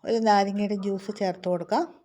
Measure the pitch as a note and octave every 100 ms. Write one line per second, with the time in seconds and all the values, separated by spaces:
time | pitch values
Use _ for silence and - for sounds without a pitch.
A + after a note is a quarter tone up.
0 | - A3+ A3 G3+ G3 G3+ G3+ G#3 G3 G3
1 | - G3+ F#3+ F#3 F3+ F3 F3 A#3 F4 -